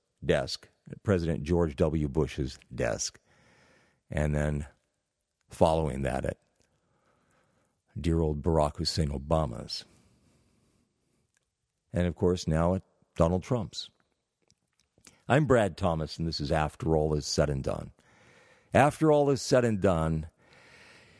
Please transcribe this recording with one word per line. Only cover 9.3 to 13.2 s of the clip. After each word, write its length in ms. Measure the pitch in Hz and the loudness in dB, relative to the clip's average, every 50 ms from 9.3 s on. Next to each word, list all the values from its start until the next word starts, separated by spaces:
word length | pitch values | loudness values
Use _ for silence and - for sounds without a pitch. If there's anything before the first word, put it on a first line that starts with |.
| 82 80 78 64 57 - - - - - - - _ _ _ _ _ _ _ _ _ _ _ _ _ _ _ _ _ _ _ _ _ _ _ _ _ _ _ _ _ _ _ _ _ _ _ _ _ _ _ _ | 0 0 0 -2 -6 -10 -12 -12 -12 -14 -14 -18 _ _ _ _ _ _ _ _ _ _ _ _ _ _ _ _ _ _ _ _ _ _ _ _ _ _ _ _ _ _ _ _ _ _ _ _ _ _ _ _
And, 140 | - 87 90 | -4 -2 -2
of 80 | 87 80 | -2 0
course, 320 | - 98 90 92 90 - | 0 0 0 0 0 -2
now 280 | - 78 80 85 87 92 | -2 0 2 2 2 0
at 80 | 95 - _ _ _ _ _ _ | -2 -4 _ _ _ _ _ _
Donald 260 | - | 2